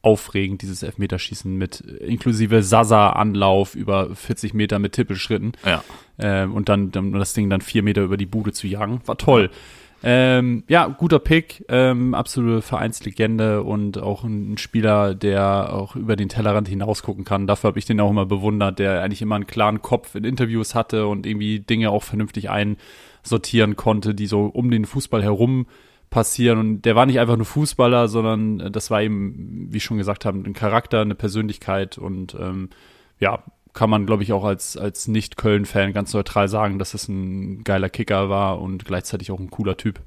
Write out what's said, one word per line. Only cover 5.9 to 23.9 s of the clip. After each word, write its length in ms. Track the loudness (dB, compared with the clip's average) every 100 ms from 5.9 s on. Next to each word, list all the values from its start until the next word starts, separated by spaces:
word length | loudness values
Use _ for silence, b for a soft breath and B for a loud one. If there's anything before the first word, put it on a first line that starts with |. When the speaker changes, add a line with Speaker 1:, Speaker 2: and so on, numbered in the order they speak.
| B B -4
Speaker 1:
Ähm, 340 | 0 0 0
und 140 | -2 2
dann, 220 | 2 2
dann 200 | -2 -2
das 200 | -2 -2
Ding 180 | 0 0
dann 100 | 0
vier 220 | 0 0
Meter 200 | 2 2
über 140 | 0 -2
die 100 | -2
Bude 260 | -2 -4
zu 140 | -6 -6
jagen. 340 | -4 -4 -4 -6
War 100 | -2
toll. 340 | 6 6 4 B B B B B 2
Ähm, 580 | 4 6 4 2 -2 4
ja, 180 | 4 4
guter 320 | 0 4 4
Pick, 460 | 4 2 2 -18 0
ähm, 420 | 4 4 4 0
absolute 480 | 0 -2 -2 0 0
Vereinslegende 1000 | -2 -4 -4 -6 -10 0 0 2 2 0
und 340 | 0 -2 -2 -4
auch 260 | -6 -4
ein, 300 | -4 -4 -6
ein 60 | -8
Spieler, 560 | -2 0 4 4 2
der 580 | 2 0 2 2 2 0
auch 240 | -4 -6 -6
über 180 | -4
den 140 | -2 -2
Tellerrand 400 | 0 0 0 0
hinausgucken 560 | -4 -2 -2 -4 -8
kann. 220 | -4 -2 0
Dafür 220 | 2 0
hab 100 | 0
ich 80 | -2
den 140 | 2
auch 100 | 4
immer 160 | 2 0
bewundert, 520 | 0 0 0 -2 0
der 240 | 0 0
eigentlich 200 | -2 -4
immer 140 | -4 -4
einen 100 | -4
klaren 340 | 0 2 0
Kopf 340 | -2 -2 -2
in 100 | -6
Interviews 500 | -4 -2 0 0 -2
hatte 320 | -2 0 -2 -2
und 180 | -2
irgendwie 360 | -4 -4 -2 -4
Dinge 280 | 0 0 2
auch 120 | 0
vernünftig 480 | -2 -4 -4 -4 -2
einsortieren 1300 | -2 -2 -4 -10 -20 -20 _ -2 -2 2 2 2 2
konnte, 380 | 0